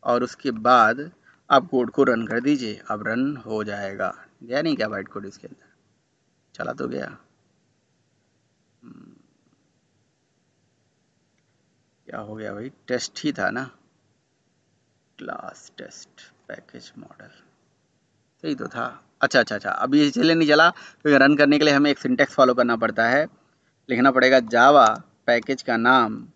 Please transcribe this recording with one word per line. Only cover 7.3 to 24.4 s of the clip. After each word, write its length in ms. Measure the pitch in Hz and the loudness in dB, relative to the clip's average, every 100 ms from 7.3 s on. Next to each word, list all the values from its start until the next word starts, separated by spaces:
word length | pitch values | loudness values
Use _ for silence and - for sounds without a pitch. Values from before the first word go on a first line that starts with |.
| _ _ _ _ _ _ _ _ _ _ _ _ _ _ _ | _ _ _ _ _ _ _ _ _ _ _ _ _ _ _
हम्म, 340 | - - - _ _ _ _ _ _ _ _ _ _ _ _ _ _ _ _ _ _ _ _ _ _ _ _ _ _ _ _ _ _ | -20 -20 -20 _ _ _ _ _ _ _ _ _ _ _ _ _ _ _ _ _ _ _ _ _ _ _ _ _ _ _ _ _ _
क्या 140 | - | -18
हो 140 | 104 | -16
गया 200 | 107 107 | -14 -14
भाई? 180 | 101 123 _ - | -14 -16 _ -8
Test 380 | 127 - - | -8 -8 -8
ही 80 | 151 | -8
था 180 | - 92 | -4 -6
ना, 200 | 110 135 _ _ _ _ _ _ _ _ _ _ _ _ _ _ - | -6 -12 _ _ _ _ _ _ _ _ _ _ _ _ _ _ -20
Class 540 | - - - - - - | -16 -14 -16 -20 -20 -20
test 540 | - - - _ - _ _ | -20 -20 -20 _ -20 _ _
package 440 | - _ - - - | -20 _ -20 -20 -20
model, 320 | - - - _ _ _ _ _ _ _ _ _ _ _ | -20 -20 -20 _ _ _ _ _ _ _ _ _ _ _
सही 120 | 160 | -10
तो 140 | 135 120 | -8 -8
था। 360 | 120 120 117 _ _ | -10 -10 -12 _ _
अच्छा, 200 | 135 135 | 0 2
अच्छा, 140 | 113 | 0
अच्छा, 160 | 104 101 | -4 -6
अब 240 | - 131 | -6 0
ये 160 | 143 147 | 2 2
चले 240 | 135 165 | 2 2
नहीं 140 | 165 156 | 2 4
चला, 220 | 151 165 | 4 4
क्योंकि 480 | - - _ 151 139 | 2 -20 _ 2 4
run 180 | 135 147 | 4 4
करने 220 | 147 147 | 2 4
के 60 | |
लिए 100 | 151 | 2
हमें 160 | 139 147 | 2 2
एक 80 | 139 | -2
syntax 360 | 131 127 143 | -4 -2 -2
follow 200 | - 127 | 2 2
करना 220 | 123 120 117 | 4 0 0
पड़ता 320 | 113 110 113 | -2 -2 0
है, 200 | 131 156 _ _ _ _ _ - | 0 -4 _ _ _ _ _ -8
लिखना 200 | 120 135 | 0 2
पड़ेगा 280 | 127 127 | 4 4
Java 640 | 131 | 4